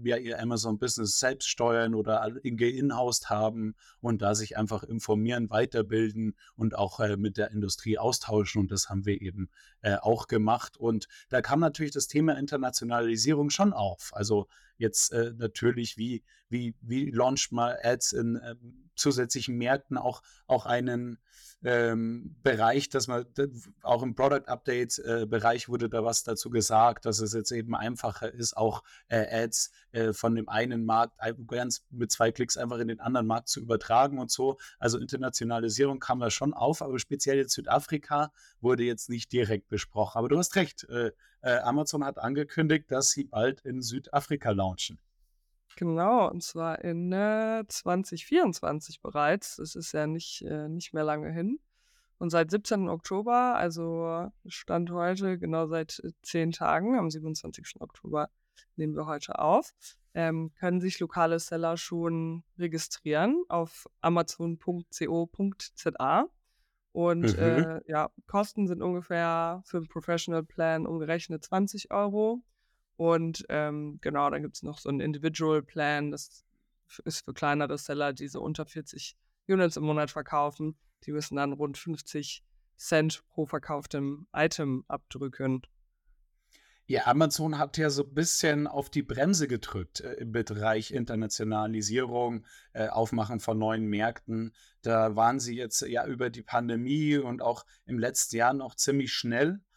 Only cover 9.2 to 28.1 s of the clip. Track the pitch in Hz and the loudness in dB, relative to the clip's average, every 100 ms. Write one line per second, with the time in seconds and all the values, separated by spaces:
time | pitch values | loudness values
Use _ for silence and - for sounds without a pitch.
9.2 | 98 98 92 _ - _ 107 101 107 113 | -2 -6 -8 _ -20 _ 0 2 2 2
10.2 | - 113 107 120 - - 117 113 - - | 2 2 4 2 -2 -4 0 0 -2 -18
11.2 | - 127 113 143 165 143 151 143 135 147 | -2 -2 2 4 2 2 -4 -4 0 2
12.2 | 160 139 143 147 131 - 117 120 117 113 | 2 2 -2 -2 -2 -2 0 0 2 2
13.2 | 123 151 147 - 202 156 101 90 - - | 2 4 2 4 2 2 -2 -4 -10 -4
14.2 | 101 104 98 - _ - 113 - - 117 | 0 0 0 -10 _ -2 -2 0 0 0
15.2 | 117 113 113 - 117 123 117 - 117 117 | -2 -2 -6 2 2 2 -2 -4 -4 -4
16.2 | _ _ - 120 120 113 117 127 143 117 | _ _ -6 -4 -4 -8 -4 -2 0 4
17.2 | 123 139 - 120 120 123 117 123 - 123 | 4 2 -2 0 0 0 0 2 0 0
18.2 | 117 117 120 120 120 127 - - 143 127 | 0 -2 -6 -14 -18 -20 -14 0 2 2
19.2 | 123 131 120 120 120 139 - 131 127 127 | 0 -2 -2 -2 2 0 0 -4 -2 -6
20.2 | - - - 127 131 123 123 120 123 117 | -12 -8 2 2 4 0 2 -2 -4 -10
21.2 | _ - - - 123 120 117 113 113 120 | _ -20 -20 -6 2 4 4 2 -2 -4
22.2 | - - 135 113 113 131 139 135 120 123 | -10 0 2 4 4 4 2 -2 0 -2
23.2 | 123 - 143 117 - - - 117 127 120 | -2 -2 -2 -2 -18 -6 2 2 2 2
24.2 | 135 139 - 123 - 123 120 - - 117 | 4 2 0 -6 -2 0 0 -2 -2 0
25.2 | 107 113 113 120 120 120 117 117 113 113 | 2 4 4 2 0 -2 0 0 0 0
26.2 | - 110 117 117 107 110 117 110 113 104 | -2 -4 0 2 4 6 6 4 -2 -2
27.2 | 107 110 104 120 113 117 110 120 117 | 0 -2 -2 -4 -4 -2 -4 -4 -6